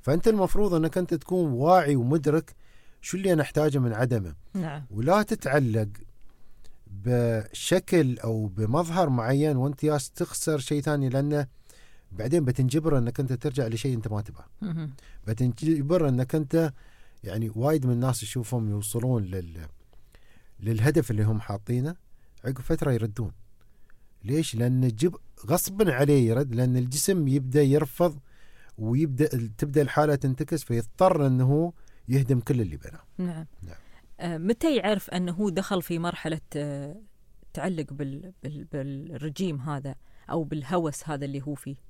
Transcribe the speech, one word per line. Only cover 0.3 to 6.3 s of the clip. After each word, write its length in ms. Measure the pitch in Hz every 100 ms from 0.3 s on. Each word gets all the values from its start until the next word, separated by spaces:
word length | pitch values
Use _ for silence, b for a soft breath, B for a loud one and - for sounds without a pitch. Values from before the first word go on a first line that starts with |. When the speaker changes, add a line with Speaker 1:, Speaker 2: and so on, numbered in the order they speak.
| 214 185 196 202
Speaker 1:
أنك 240 | 170 160 185
أنت 160 | 180
تكون 380 | 165 - 185 165
واعي 440 | 123 151 185 147 139
ومدرك 580 | 120 160 147 151 160 - b b b b
شو 160 | - 185
اللي 160 | 190
أنا 100 | 165
أحتاجه 360 | 139 - 151 139
من 140 | 123
عدمه. 420 | 107 123 117 90 73 -
Speaker 2:
نعم. 300 | 196 160 147 131
Speaker 1:
ولا 320 | 98 127 196
تتعلق 680 | 208 220 - 143 131 110 107 - - - -